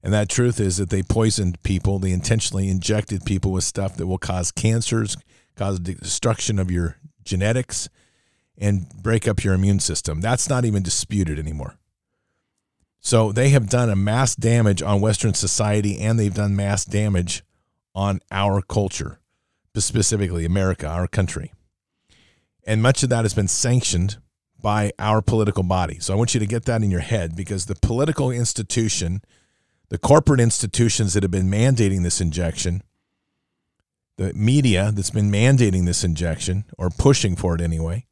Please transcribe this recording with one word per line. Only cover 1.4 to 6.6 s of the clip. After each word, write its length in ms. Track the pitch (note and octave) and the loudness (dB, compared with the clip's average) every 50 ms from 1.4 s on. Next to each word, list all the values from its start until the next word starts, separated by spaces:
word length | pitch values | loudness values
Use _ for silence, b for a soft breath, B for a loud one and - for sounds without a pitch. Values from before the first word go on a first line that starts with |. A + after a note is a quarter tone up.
| G2+ F2 E2+ - _ | -2 -2 -2 -4 _
people. 360 | - F#2+ F2 - F#2+ G2 F#2+ | -2 -2 0 0 0 -2 0
They 120 | F#2+ F#2+ | 0 0
intentionally 560 | F#2 F#2 - A2 A#2+ A2 - - - F#2+ G2 | 0 0 0 0 0 0 0 -2 -2 -2 0
injected 560 | G2 F#2+ F#2 E2+ - G#2+ G#2+ G#2+ - G#2 F#2 - | 0 -2 -2 0 0 0 -2 -2 -4 -8 -6 -2
people 300 | - G2 F#2 - G2 F#2 | -2 -2 0 0 -2 -2
with 100 | F#2 - | -2 -4
stuff 320 | - - G2 G2 F#2 - | -4 -4 -4 -6 -6 -6
that 120 | - F2+ | -6 -4
will 100 | F#2 F#2 | -4 -4
cause 340 | F#2 - - F#2+ F#2 F2 - | -4 -4 -4 -4 -4 -4 -4
cancers, 640 | - - - A2 A2+ A#2 A2+ - A#2+ A2+ A2 G#2+ - - b b b b b b b | -4 -2 0 0 0 0 -2 -2 -2 -2 -2 -2 -6 -10 b b b b b b b
cause 240 | - G2+ G2 G2 F2+ | -6 -4 -4 -2 -4
destruction 800 | F2 F2+ F2+ - - - - - - A#2+ G#2+ - - - G#2+ | -4 -8 -10 -10 -8 -8 -6 -2 0 -2 -2 0 -2 -2 0
of 100 | G2 | 0